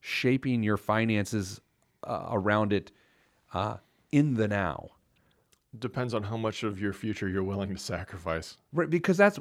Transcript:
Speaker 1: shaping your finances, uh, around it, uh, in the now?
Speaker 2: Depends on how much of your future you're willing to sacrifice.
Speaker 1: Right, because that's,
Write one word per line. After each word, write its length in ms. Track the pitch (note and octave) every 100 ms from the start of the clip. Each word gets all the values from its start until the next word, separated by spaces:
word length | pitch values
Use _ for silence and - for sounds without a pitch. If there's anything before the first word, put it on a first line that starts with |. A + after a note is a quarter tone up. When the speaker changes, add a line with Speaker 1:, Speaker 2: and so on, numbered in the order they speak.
Speaker 1:
shaping 600 | - - B2+ C3 C3+ A#2+
your 140 | G#2+ G#2
finances, 840 | - G#2+ A2+ G#2+ G2+ A2 F#2 G2 _ _ _ _
uh, 220 | - A2+ F2
around 420 | A2+ F#2+ G#2 G#2+
it, 200 | G2+ - - _ _ _ _ _
uh, 260 | F2+ G#2 - - _ _
in 220 | D3 D3
the 120 | A#2+ G#2+
now? 440 | G2+ F#2 G#1+ G1+ - _ _ _ _ _ _ _ A2+
Speaker 2:
Depends 360 | A#2+ - B2
on 100 | A2+
how 120 | G#2 A2+
much 260 | A2 G#2
of 180 | A2 G2
your 120 | G#2
future 360 | F#2 A2 G2+ G2+
you're 140 | F#2
willing 320 | F#2+ G2 G2
to 60 | F#2
sacrifice. 800 | - F2 F2 F#2 E2+ E2 - - _
Speaker 1:
Right, 180 | D3 D#3
because 260 | E3 E3 F3+
that's, 220 | G3+ G3+